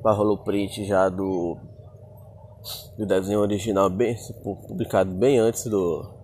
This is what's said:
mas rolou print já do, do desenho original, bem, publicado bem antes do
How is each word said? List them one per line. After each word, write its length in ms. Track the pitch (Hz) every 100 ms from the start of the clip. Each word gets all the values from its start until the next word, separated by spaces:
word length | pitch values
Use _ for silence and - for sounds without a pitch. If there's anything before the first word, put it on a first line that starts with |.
mas 140 | 113 104
rolou 200 | 107 101
print 420 | - 101 98 - 101
já 240 | 98 95
do, 480 | 92 95 95 85 82 - - - - - - - - - - - - - -
do 80 | 104
desenho 340 | 95 95 104
original, 500 | 104 101 107 98 98
bem, 260 | 92 117 113 - -
publicado 680 | - 95 - 95 113 - 95
bem 260 | 92 123 135
antes 260 | 113 117 120
do 420 | 104 87 78 - -